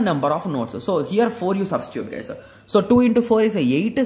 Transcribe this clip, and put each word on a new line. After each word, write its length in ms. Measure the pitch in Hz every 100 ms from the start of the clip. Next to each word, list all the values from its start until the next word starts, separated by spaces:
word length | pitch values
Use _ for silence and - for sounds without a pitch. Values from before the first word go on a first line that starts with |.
number 240 | 208 147 143
of 180 | 156 180
nodes. 380 | 135 113 -
So 180 | - 175
here 260 | 143 202 233
four 280 | 233 180 196
you 80 |
substitute, 480 | 196 131 - 123 104
guys. 180 | - - - - - -
So 140 | 208
two 200 | 196 247
into 220 | 247 233
four 200 | 233 220
is 140 | 214 202
a 40 |
eight 380 | 127 139 214 -